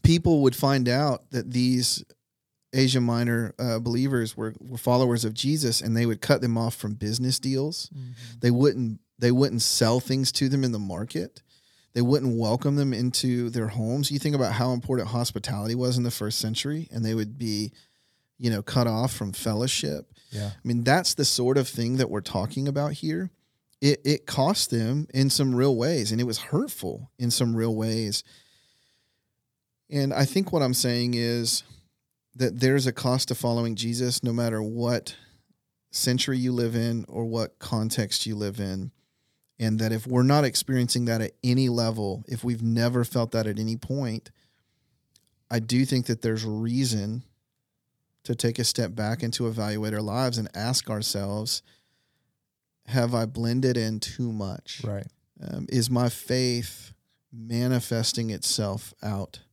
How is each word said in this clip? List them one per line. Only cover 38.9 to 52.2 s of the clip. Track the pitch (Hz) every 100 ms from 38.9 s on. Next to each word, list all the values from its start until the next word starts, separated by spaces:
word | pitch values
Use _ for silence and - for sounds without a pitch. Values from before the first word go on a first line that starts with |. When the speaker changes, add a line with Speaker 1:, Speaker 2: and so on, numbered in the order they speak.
| _ _ _ _ _ _ _
Speaker 1:
And | 110 110
that | 110
if | 113 123
we're | 123
not | 127 147
experiencing | 139 - - 131 120 127 120
that | 113
at | 107 _
any | 123 123 131
level, | 120 113 110 101 95 -
if | 117
we've | 120 117
never | 113 113 120 123 117
felt | 127 113
that | 113 107
at | 104
any | 110 113
point, | - 143 127 110 - _ _ _ _ _ _ _ _ _ _ _ _
I | 117
do | 113 123 135
think | 131 123
that | 113
there's | 117 110
reason | 110 107 113 123 131 110 101 117 - _ _ _ _ _ _ _ _ _ -
to | 120
take | 120 113
a | 117
step | - 104 113
back | 107 117
and | 117 117
to | 120
evaluate | 110 104 107 107
our | 107
lives | 107 113 131 117
and | 107 -
ask | 113 127 -
ourselves, | 107 107 101 101 104 113 - _ _ _ _ _ _